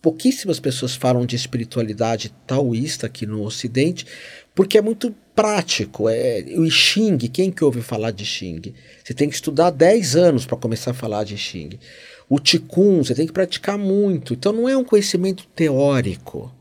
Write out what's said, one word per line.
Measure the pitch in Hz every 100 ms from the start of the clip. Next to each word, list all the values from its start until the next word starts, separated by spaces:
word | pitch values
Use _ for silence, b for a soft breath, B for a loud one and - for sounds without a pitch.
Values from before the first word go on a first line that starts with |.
Pouquíssimas | 160 160 254 262 196 160
pessoas | 139 127 123
falam | - 123 123 123
de | 120
espiritualidade | - 123 113 123 113 104 113 113 - - -
taoísta | 131 135 113 151 - 110
aqui | - 104
no | 107 104
Ocidente, | - 123 120 156 180 - B B B B
porque | - 196 214
é |
muito | 208 220 247 214 _
prático. | - 214 208 180 - 107 - 110
É, | 113 123 110 69 87
o | 160
I |
Ching, | - - 202 220 156
quem | 127 151 190
que | 185
ouve | 151 123
falar | 117 110 113
de | 98 101
Ching? | - 92 82 85 B B B
Você | -
tem | 127 143
que | -
estudar | - 139 175
dez | 143 165 226 165 139
anos | 180 135 -
pra | -
começar | 113 113 -
a |
falar | 123 110 107
de | 104 101
Ching. | - 90 76 95 B B B B _
O | 139
Qigong, | - 170 - - 202 180
você | 131 127
tem | 160
que |
praticar | 185 180 - - 202
muito. | 196 196 202 170 -
Então, | 127 196
não | 220 247
é | 269
um |
conhecimento | 254 208 202 180 185 185 - -
teórico. | 160 135 143 135 101 85 - - - -